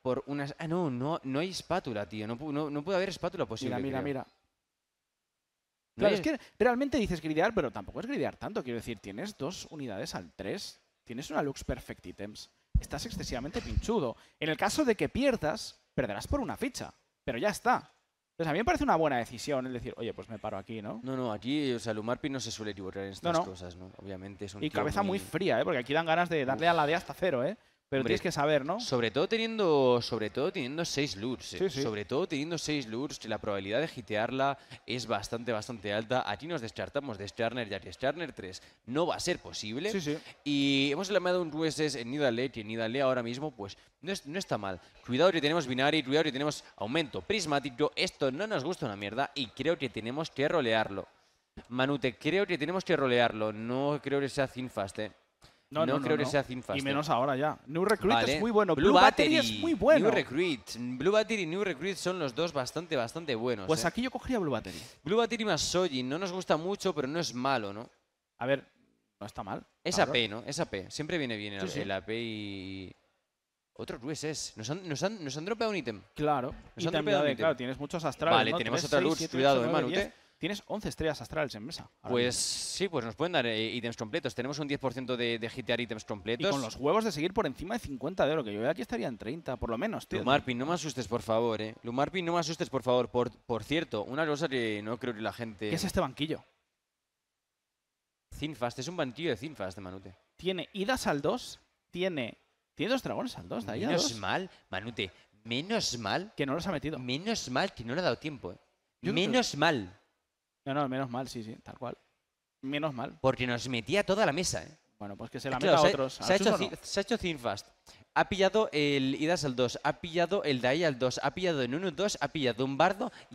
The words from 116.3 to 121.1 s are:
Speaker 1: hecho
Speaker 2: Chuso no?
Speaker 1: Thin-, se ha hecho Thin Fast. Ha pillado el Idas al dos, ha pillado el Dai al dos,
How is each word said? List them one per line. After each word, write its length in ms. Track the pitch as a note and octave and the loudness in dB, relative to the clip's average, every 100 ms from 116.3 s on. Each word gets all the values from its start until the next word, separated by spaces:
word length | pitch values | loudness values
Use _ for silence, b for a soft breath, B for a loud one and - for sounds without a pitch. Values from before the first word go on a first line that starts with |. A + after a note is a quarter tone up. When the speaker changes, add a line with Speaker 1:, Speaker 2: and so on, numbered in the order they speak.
| F#3+ | 4
Speaker 1:
hecho 100 | G3+ | 6
Speaker 2:
Chuso 140 | F#3+ | 4
no? 120 | F#3+ | 0
Speaker 1:
Thin-, 80 | D#3+ | -4
se 200 | - - | -4 -2
ha 20 | |
hecho 160 | G3 A#3 | 0 0
Thin 200 | F#3 D3+ | 0 -2
Fast. 280 | A#2+ G2+ - _ - B - - | -2 -4 -8 _ -20 B -4 2
Ha 140 | E3 | 2
pillado 400 | F#3+ F#3+ G#3 A3 | 4 4 6 2
el 440 | D3+ D3 C#3+ C3+ C#3 | 4 4 4 2 2
Idas 260 | D3+ F3 C#3 | 2 2 0
al 120 | B2 | 2
dos, 240 | B2 - | 2 2
ha 120 | D3 D3+ | -2 -2
pillado 500 | F3 E3 E3+ G3+ D3+ | -2 0 2 2 2
el 160 | C3 | 2
Dai 240 | B2 D3 E3+ | 4 4 2
al 120 | B2+ | 2
dos, 200 | B2+ | 0